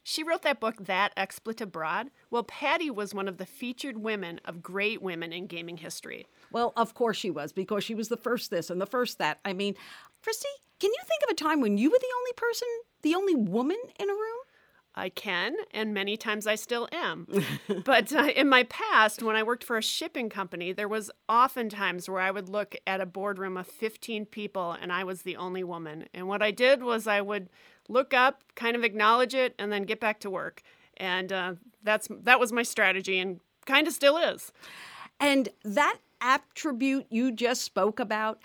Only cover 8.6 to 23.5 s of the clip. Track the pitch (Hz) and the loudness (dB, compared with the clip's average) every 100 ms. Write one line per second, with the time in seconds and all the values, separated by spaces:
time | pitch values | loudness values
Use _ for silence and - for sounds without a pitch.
8.6 | 160 180 190 247 247 - 156 151 202 185 | -4 -4 -2 -2 -2 0 -2 -2 -6 -2
9.6 | 202 196 - - - _ - 440 554 554 | -2 -4 -12 -20 -20 _ -6 -4 -6 -10
10.6 | _ - 403 539 740 640 571 339 302 311 | _ -2 0 0 -2 0 0 0 2 2
11.6 | 220 202 269 494 508 494 494 480 466 466 | 2 4 6 4 2 -4 -4 -2 -2 -2
12.6 | 480 466 - _ 311 349 392 294 196 208 | -4 -6 -10 _ 0 2 2 2 2 0
13.6 | 262 415 508 - 403 403 440 466 523 _ | 0 -2 -6 -6 -2 -2 -4 -6 -12 _
14.6 | _ _ _ - 190 - 214 175 202 370 | _ _ _ -8 -8 -6 -4 -2 -2 -4
15.6 | - 214 220 202 202 214 226 214 208 214 | -6 -4 -4 -2 -2 -4 -2 -2 0 -2
16.6 | - 240 240 330 220 165 165 202 131 139 | -2 -4 -4 -4 -4 -6 -2 -2 0 -6
17.6 | - 202 220 254 233 294 294 - 277 254 | -4 -4 4 4 4 2 2 4 6 6
18.6 | 247 - 427 294 220 - 226 220 220 240 | 6 -2 2 6 6 4 0 0 0 -2
19.6 | - 226 220 - 330 285 226 208 185 170 | -2 -2 -2 -2 -4 -4 -6 -4 -6 -6
20.6 | 175 185 208 220 208 - - 233 254 262 | -6 -4 -2 -4 -6 -14 2 6 6 4
21.6 | 220 208 190 180 180 190 190 196 185 208 | -4 -2 -2 -2 -4 0 0 0 -4 -4
22.6 | 196 - - 190 180 190 202 190 190 | -4 -6 -4 -2 -4 -4 -4 -4 -4